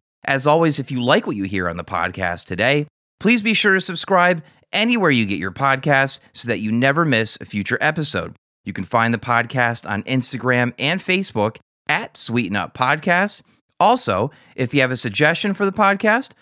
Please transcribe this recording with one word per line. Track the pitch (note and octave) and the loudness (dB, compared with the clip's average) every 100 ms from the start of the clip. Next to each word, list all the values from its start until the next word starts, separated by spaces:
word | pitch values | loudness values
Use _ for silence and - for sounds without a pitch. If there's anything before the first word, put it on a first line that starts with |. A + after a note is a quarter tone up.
| _ _ - | _ _ -2
As | C3+ C#3+ | 2 4
always, | D#3+ E3 C#3 | 4 4 0
if | B2+ | -4
you | B2+ | -2
like | A#2+ E3 - | 2 2 0
what | A2 | -4
you | |
hear | F#2+ F#2+ F2+ | -4 -2 -4
on | E2+ | -6
the | |
podcast | E2+ F2+ F2+ F#2 F2 E2+ | -6 -4 -4 -4 -4 -4
today, | - F2+ A#2+ D3 D3 _ _ _ | -6 0 2 2 -2 _ _ _
please | G#3 A#3+ | 0 2
be | G#3+ | 2
sure | G3+ G#3 | 2 2
to | F#3+ | 2
subscribe | F#3 E3+ - F#3 F3+ E3+ - _ _ | 0 -8 0 2 4 0 -6 _ _
anywhere | G3 A3+ A#3+ F3 | -2 0 2 2
you | B2 G2+ | 2 2
get | F#2 | -2
your | F#2+ | -6
podcasts | - C#3 C3 D3+ C3+ C3+ - - | -2 -2 0 2 2 2 -4 -10
so | - A#2 | -10 -4
that | G#2 | -4
you | A2 | -2
never | A#2 C3+ D3 | 2 2 2
miss | D#3+ A2+ A2 - | 2 2 0 -6
a | |
future | - G#2 F#2+ A#2+ | -6 -6 -4 -2
episode. | D3 D#3+ C#3+ F#2 E2+ - _ _ | -2 -2 -4 -4 -6 -12 _ _
You | - | -12
can | F#2 | -10
find | F#2 A#2 A#2 | -2 0 2
the | A#2 | 0
podcast | B2 A#2+ A#2 C3 A#2+ A#2 - | 0 0 0 0 0 0 -4
on | G#2 | -6
Instagram | - C3 - B2+ B2 B2 B2 - | -2 -2 -2 -4 0 2 0 -2
and | C#3 F#3 | -4 -2
Facebook | - F#3 F#3+ A2 G#2+ - _ _ - | -2 -2 0 -2 -2 -4 _ _ -4
at | D#3+ - - | -4 -4 -8
Sweeten | - A#2+ F#2+ G2+ | -4 -2 -2 -2
Up | E2+ | -4
Podcast. | - B2+ D3+ F#3 F3 G#3 - - _ _ _ | -2 0 0 2 2 0 -4 -16 _ _ _
Also, | F#3+ B3+ - F#2+ C3 - _ - | 2 4 2 0 -2 -6 _ -4
if | B2 | 0
you | C#3 | 2
have | B2+ | 2
a | B2 | 0
suggestion | A#2+ G2 D3+ E3 G#3 | -4 2 2 2 -2
for | F#3+ G3 | -2 -2
the | |
podcast, | F#3+ G3 G3 G#3+ A#3 - - | 2 2 2 2 0 -2 -14